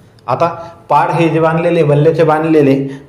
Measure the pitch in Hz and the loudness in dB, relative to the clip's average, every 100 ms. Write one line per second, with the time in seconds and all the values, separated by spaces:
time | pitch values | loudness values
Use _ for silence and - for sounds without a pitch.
0 | - _ 113 127 170 - - - - 147 | -20 _ -6 -2 -2 -4 -14 -20 -2 -2
1 | 165 160 165 156 160 165 170 170 147 147 | 0 0 0 0 0 0 0 0 2 2
2 | 156 160 156 156 160 156 139 135 - - | 2 2 0 0 2 2 2 0 -2 -10